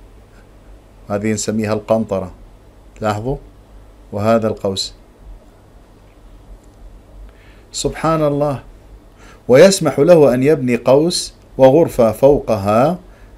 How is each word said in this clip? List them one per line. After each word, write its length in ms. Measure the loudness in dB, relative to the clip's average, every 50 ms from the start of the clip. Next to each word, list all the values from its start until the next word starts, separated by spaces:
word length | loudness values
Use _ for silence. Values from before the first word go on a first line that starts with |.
| -20 -20 -20 -20 -20 _ -20 -20 -20 -20 -20 -20 -20 -20 -20 -20 _ _ -20 -20 -12 -8
هذه 220 | -8 -6 -4 -4 -4
نسميها 400 | -4 -6 -6 -6 -4 -4 -4 -6
القنطرة، 580 | -4 -4 -2 -2 -2 -2 -4 -6 -8 -8 -10 -16 -20 -20 -20 -20 -20 _ _ -20 -20 -20 -20 -14 -8
لاحظوا، 360 | -6 -6 -6 -6 -6 -8 -10 -10 -12 -18 -20 -20 -20 -20 -20 -20 -20 -20 -20 -20 -18 -12
وهذا 360 | -8 -4 0 0 0 0 0
القوس، 460 | -2 -6 -6 -6 -6 -6 -6 -8 -10 -14 -20 -20 _ _ -20 -20 -20 -20 -20 _ -20 -20 _ _ _ -20 -20 -20 _ -20 -20 -20 -20 _ _ -20 -20 -20 -20 -20 -20 -20 -20 _ -20 -20 -20 -20 -20 -20 -20 -20 -20 -20 -20 -20 -20 -20 -20 -20 -20 -20 -20 -20 -16
سبحان 520 | -10 -8 -8 -8 -8 -6 -4 -4 -2 -2 -2
الله، 400 | -2 -2 -4 -4 -4 -6 -8 -12 -16 -20 -20 -20 -20 -20 -20 -20 -20 _ -20 -20 -20 -20 -10 _
ويسمح 520 | 2 4 6 6 6 4 2 -2 -2 0 2
له 340 | 4 4 6 6 6 4 2
أن 100 | 2 0
يبني 320 | 0 0 0 -2 -2 -4
قوس 580 | -2 2 2 2 2 2 0 -4 -6 -10 -12 -14 -20 -20 -12 0
وغرفة 540 | 4 4 4 6 4 2 0 0 0 0 0
فوقها 880 | 2 2 2 2 2 2 -2 -4 -4 -2 -2 0 0 2 2 0 -2 -4 -10 -18 -20 -20 -20 -20 -20